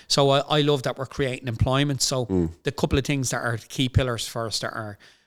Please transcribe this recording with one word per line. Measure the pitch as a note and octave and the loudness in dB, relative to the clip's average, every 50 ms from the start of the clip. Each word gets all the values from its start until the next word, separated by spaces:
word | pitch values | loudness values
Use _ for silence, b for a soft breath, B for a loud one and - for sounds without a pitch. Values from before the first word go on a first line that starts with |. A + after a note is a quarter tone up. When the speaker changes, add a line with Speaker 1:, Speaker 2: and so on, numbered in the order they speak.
| B | B
Speaker 1:
So | - - D3 C#3 C#3 | -2 2 4 4 6
I, | C3+ C#3+ C#3 - D3+ D3+ | 4 4 2 2 2 2
I | |
love | D3 D3 D3 C#3 B2 | 4 2 2 0 0
that | C3+ B2 - | -4 -6 -6
we're | C3 | -8
creating | - - - C#3+ B2+ B2+ C3 - B2+ | -8 -4 -4 -4 -2 -4 -4 -6 -6
employment. | A2+ A#2 - C3 B2+ C3+ C#3+ D3 C3+ C3 | -2 0 2 2 4 2 2 2 0 0
So | - - C#3+ C3 B2 | -2 0 0 -2 0
Speaker 2:
Mm. | A2+ F#2+ F#2 E2+ D#2+ - - - | 2 2 2 2 0 -2 -6 -6
Speaker 1:
the | C#3+ - | -6 -2
couple | - - D#3+ - | 0 0 0 2
of | C#3+ - | 0 0
things | - D3 C#3 C3 - | 0 0 -2 -2 -2
that | - A#2+ - | -2 -2 -2
are | A#2+ A#2 A2 | -2 -4 -4
key | - - - - C3+ B2 | -6 -6 -2 0 0 2
pillars | - D3 C3+ B2+ A#2 A2+ - | 2 2 2 2 0 -4 -6
for | - - A#2+ A2+ | -6 -6 -6 -6
us | G#2+ - - | -4 -4 -4
that | - A2+ - | -4 -6 -6
are | A#2 A2 G#2 G2+ b b b b b b | -8 -8 -10 -12 b b b b b b